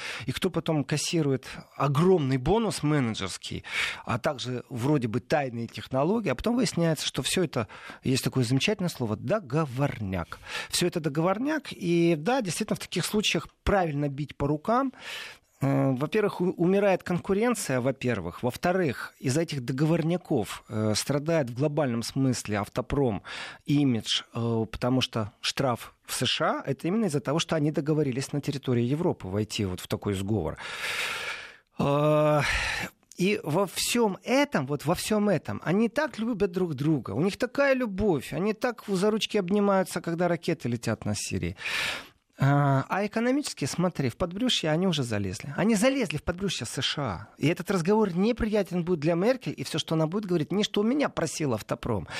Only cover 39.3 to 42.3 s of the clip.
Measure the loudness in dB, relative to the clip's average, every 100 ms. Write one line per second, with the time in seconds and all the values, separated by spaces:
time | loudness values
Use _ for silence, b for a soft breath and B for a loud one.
39.3 | 0 2 4 4 4 2 -2 -2 0 2
40.3 | 0 0 -2 -2 -2 -2 -2 -2 -4 -2
41.3 | -2 -4 -6 B B B B B B _